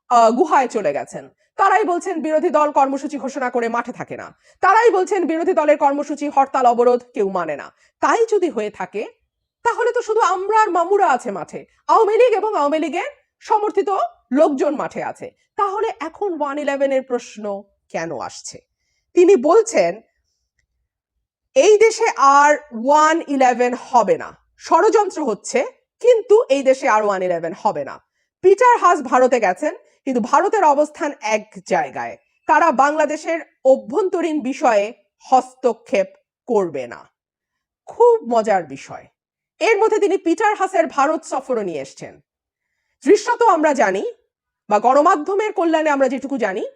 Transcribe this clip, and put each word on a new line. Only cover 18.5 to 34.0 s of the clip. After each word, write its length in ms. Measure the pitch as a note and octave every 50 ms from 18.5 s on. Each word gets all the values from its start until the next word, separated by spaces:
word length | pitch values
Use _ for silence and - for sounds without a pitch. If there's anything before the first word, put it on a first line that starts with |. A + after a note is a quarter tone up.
| - - _ _ _ _ _ _ _ _ _ _ -
তিনি 220 | F4 F4+ E4 G4+
বলছেন 640 | C4 A#3 D4+ F4 A4+ G#4+ - - - F3+ E3+ F#3 A3 _ _ _ _ _ _ _ _ _ _ _ _ _ _ _ _ _ _ _ _ _ _ _ _ _ _ _ _ _ _ -
এই 220 | C4 D4 G4 G#4+
দেশে 280 | G4+ A4 A4+ A4 - A#4 G4 -
আর 400 | - C4 C#4 C#4 C#4+ C#4+ D4 D4+
ওয়ান 680 | C#4+ - - A#3+ A3 A3+ C4+ D4 D4+ D4+ D#4 D#4+ E4 -
ইলেভেন 460 | - C#4+ C4+ C4 B3 B3+ A3+ B3 B3 B3
হবে 440 | C4 - - - A#3+ G#3+ F#3+ -
না, 200 | - A#2 - - _ _ _ _
ষড়যন্ত্র 640 | _ - - E4+ E4 F4+ A4 - A4 G#4 F#4 - F4 D#4
হচ্ছে 420 | B3+ G#3 G3 - - - A#3+ D#4+ B4+ - _ _ _ _ _
কিন্তু 440 | - A#4+ B4 A4 - - G4+ A4 C5 -
এই 140 | C4+ C#4 C4+
দেশে 240 | C4 C4 C4 C#4+
আর 160 | C4 G#3+ G#3+ G#3+
ওয়ান 200 | G#3 G3 F#3 F#3
ইলেভেন 300 | F#3 F3 E3+ E3 E3 G3
হবে 320 | - - G#3+ F#3 - C#3
না। 140 | B2+ E2 - _ _ _ _ _ _ _ _
পিটার 360 | - F#4 G4 G4 B4 B4 A#4+
হাস 240 | G#4 G4 F4 F4 D#4+
ভারতে 380 | C4 A#3+ C4+ B3+ B3+ B3 B3+ A#3+
গেছেন, 360 | G#3+ F3+ F#3 - D4 D4+ F4+ - _ _ _ _ -
কিন্তু 160 | C#4 C4 B3
ভারতের 420 | G#3+ - - D4 F4 G4+ G#4 G#4+ F4+
অবস্থান 480 | D4+ C#4 C#4 D4+ D4 - - E4 D4 C#4+ -
এক 320 | - G#3+ A3 G#3+ G#3 _ - G3+ -
জায়গায়, 520 | - F#3+ F3 F#3 - - F3+ A#2+ A#2 - - _ _ _ _ _
তারা 240 | - D#4 D4+ E4+ E4
বাংলাদেশের 680 | C#4+ A3+ C4+ C#4+ D4+ D#4 D4+ C4+ D4+ D4+ - F4 E4 E4 - _ _ _ -
অভ্যন্তরীণ 720 | C4 C4+ A#3+ G#3+ G#3+ B3+ F#4